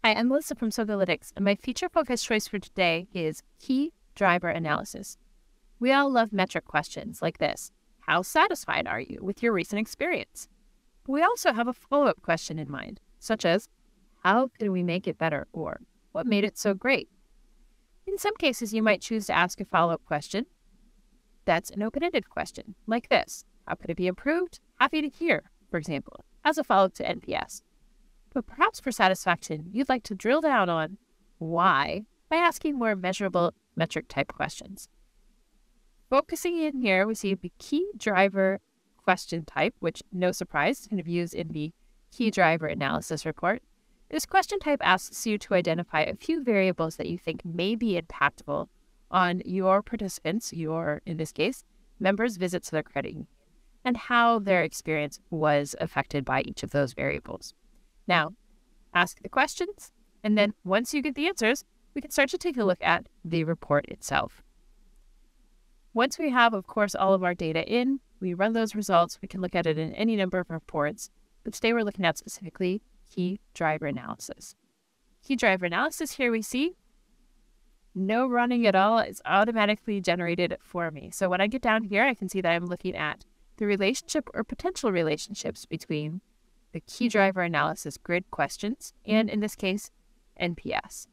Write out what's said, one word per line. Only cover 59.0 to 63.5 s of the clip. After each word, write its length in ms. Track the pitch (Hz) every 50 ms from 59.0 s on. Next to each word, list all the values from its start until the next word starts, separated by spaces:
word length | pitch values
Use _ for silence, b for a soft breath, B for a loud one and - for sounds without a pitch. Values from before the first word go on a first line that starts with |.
| 180 180 - -
the 80 | - 190
questions, 640 | - 262 269 311 - - 359 381 403 - - - _ _ _ _ _ _ -
and 140 | 214 214
then 160 | 214 208 208 - _ _
once 280 | 180 190 214 240 - -
you 80 | 294
get 140 | 254 302 254
the 120 | 285 294
answers, 360 | 349 392 - 226 214 254 - - _ _ _ _ _ _
we 80 | 294
can 100 | - 294
start 180 | - - 277 277
to 60 | -
take 200 | 359 - 359 294
a 80 | 247 220
look 160 | 190 180 _
at 260 | - 165 165 170 - _ _ _ _
the 200 | 170 170 165 156
report 420 | 156